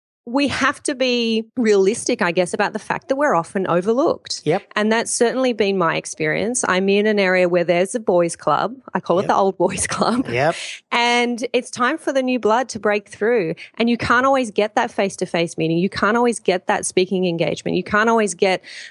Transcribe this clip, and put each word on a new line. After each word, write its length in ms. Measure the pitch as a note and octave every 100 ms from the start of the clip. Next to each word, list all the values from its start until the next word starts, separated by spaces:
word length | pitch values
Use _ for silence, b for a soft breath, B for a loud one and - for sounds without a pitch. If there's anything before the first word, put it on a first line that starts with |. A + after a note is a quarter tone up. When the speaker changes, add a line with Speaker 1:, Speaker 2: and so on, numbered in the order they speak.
| _ _
Speaker 1:
we 220 | - B3 C#4+
have 340 | - C4+ -
to 100 | -
be 500 | C4 B3+ A#3+ A3+ A3 A3+ -
realistic, 680 | A3 G3+ F#3+ A#3 - A#3+
I 80 | F3+
guess, 240 | E3+ F3
about 200 | - G3
the 40 | G#3
fact 300 | - - -
that 80 | C4+
we're 180 | D4
often 320 | F3+ E3 G3 F#3+
overlooked. 760 | E3+ F#3 A#3 D#4+ - - -
Speaker 2:
Yep. 180 | - F3+ - -
Speaker 1:
And 160 | G#3+
that's 180 | A3 A3
certainly 420 | - A#3+ A#3 C4
been 240 | A3+ G3+ G3
my 200 | E3 D3+
experience. 680 | - - D#3 D#3 G3 B3+ -
I'm 200 | F#3 G3
in 180 | G3+ G#3+
an 100 | G#3
area 300 | F#3+ F#3 F3+
where 160 | F3
there's 320 | E3+ F3 F#3+ A#3+
a 20 |
boys' 380 | A3 F3 F3 -
club. 400 | - D3 - C4 -
I 60 | F#3+
call 180 | - E3+
it 40 |
Speaker 2:
Yep. 60 | G#3
Speaker 1:
the 40 |
old 240 | - G3 F#3
boys' 300 | F3 - -
club. 400 | - - A#3+ -
Speaker 2:
Yep. 260 | A#2 C#3+ B B B -
Speaker 1:
And 520 | A#3 A#3+ A#3+ A#3+ A#3+ C4
it's 180 | B3 A#3+
time 280 | - B3 D#4
for 140 | -
the 100 | C4+
new 160 | B3+ B3+
blood 300 | G#3+ A3+ B3+
to 100 | G#3+
break 300 | G#3+ G#3 G3+
through. 460 | - G#3 A#3+ D#3+ E3+ B -
And 120 | A#3
you 60 | A#3
can't 280 | - A#3+
always 280 | C4 C4+ A#3+
get 240 | G3+ G#3 -
that 160 | A3+
face-to-face 640 | - G3 - F3+ F3 E3+ -
meeting. 200 | D#3+ E3
You 100 | F#3+
can't 260 | - G3+ A3+
always 220 | A#3+ A3+
get 300 | - F#3 -
that 180 | G#3 -
speaking 380 | - F#3 F#3 F#3
engagement. 500 | E3 D#3+ - - E3+
You 60 |
can't 260 | F3 G#3 A3+
always 240 | A#3 G#3+
get 280 | E3+ G3 F3+ B B B